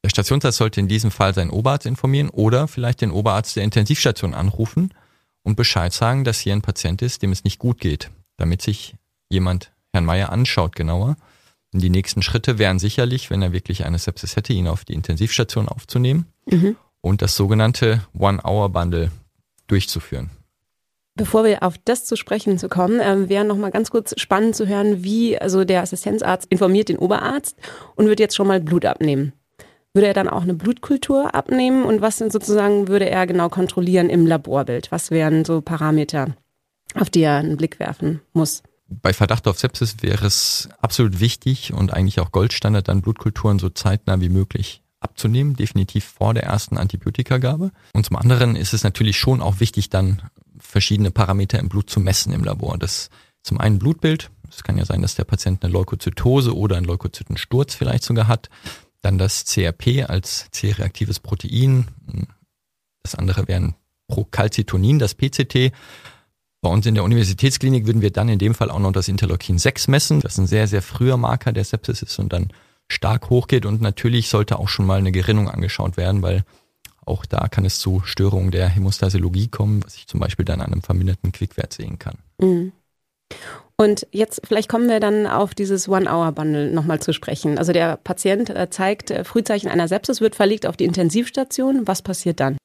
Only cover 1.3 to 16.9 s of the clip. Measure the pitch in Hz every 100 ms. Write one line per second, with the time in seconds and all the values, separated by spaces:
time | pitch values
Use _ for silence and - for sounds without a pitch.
1.3 | 92 85 87 123 143 - 131 131 139 147
2.3 | - 107 123 151 - 120 120 110 90 107
3.3 | 98 - 107 101 110 104 147 131 - 90
4.3 | - 92 - 113 - 185 - _ _ _
5.3 | _ 104 107 120 - 87 - 117 135 127
6.3 | 110 - 101 104 - - 92 120 - 98
7.3 | 92 98 - 123 120 92 73 - - _
8.3 | - 85 90 - 107 - - _ _ _
9.3 | 95 92 90 - _ _ 92 82 90 98
10.3 | 110 131 - 85 - 80 87 117 151 _
11.3 | _ _ _ _ 92 90 92 95 - -
12.3 | 113 - 110 101 95 104 - 123 127 -
13.3 | 98 92 90 - 90 80 85 - - -
14.3 | - - 101 87 90 - 78 92 80 110
15.3 | - 117 - 107 - - 123 123 156 170
16.3 | _ - 175 196 226 _